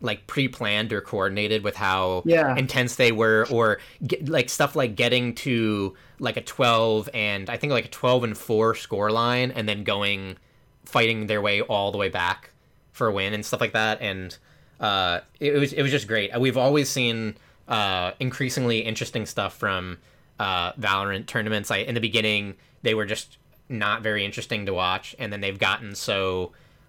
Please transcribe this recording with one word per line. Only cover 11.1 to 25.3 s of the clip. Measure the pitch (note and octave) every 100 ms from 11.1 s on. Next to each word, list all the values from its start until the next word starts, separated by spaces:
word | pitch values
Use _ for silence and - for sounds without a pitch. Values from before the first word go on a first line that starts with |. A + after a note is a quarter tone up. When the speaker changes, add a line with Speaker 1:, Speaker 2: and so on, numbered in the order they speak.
| A2+ G#2
Speaker 1:
their | G#2
way | G#2 G2+
all | A#2 G#2 G2+
the | G2+
way | F#2+
back | F#2+ F2 F#2+ - _ _ _ _
for | - A#2
a |
win | G2 F#2+
and | G#2+ G#2
stuff | B2
like | A2+
that. | A2+ A2 G#2
And, | G#2 F#2+ F#2 - _ - _ -
uh, | A2 G2 F2+ F2 - -
it, | D3
it | C#3+
was, | C#3
it | D3+
was | C#3
just | C#3 G#2
great. | A2 G2 A#2+
We've | C3 B2
always | B2+ D3 C3+
seen, | C3+ A#2+ A2+ A2 G#2+ - _ -
uh, | A2+ G2 F#2 F2+ -
increasingly | B2+ - C3 C3+ B2 A2+
interesting | A2 G#2+ A#2 A#2+
stuff | G#2 - G2 -
from, | G#2 F#2+ F#2 F2 - _ _ -
uh, | G2+ F2+ F2
Valorant | - G#2+ G2 G2+ G2
tournaments. | B2 A#2+ G#2+ G#2+ G2
I, | G2
in | A2
the | A#2
beginning, | A2+ A2+ G#2+ G#2 G2+ F#2+ _ _
they | A#2+
were | A2 G2+
just | G#2+ - - _ _ -
not | A#2 G#2 A2+
very | A2 G#2 G2+
interesting | A2 - G#2+ G2
to |
watch, | F2+ F2+ F#2 - -
and | A2